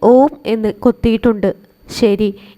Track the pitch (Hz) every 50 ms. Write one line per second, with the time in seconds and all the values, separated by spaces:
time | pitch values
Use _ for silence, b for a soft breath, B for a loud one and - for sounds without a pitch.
0 | - 208 240 254 269 302 294 - - - 220 226 220 214 202 - - 254 233 -
1 | - 233 220 226 - 247 226 208 190 196 - - _ _ _ _ _ - - -
2 | 240 214 202 202 214 208 196 B B B B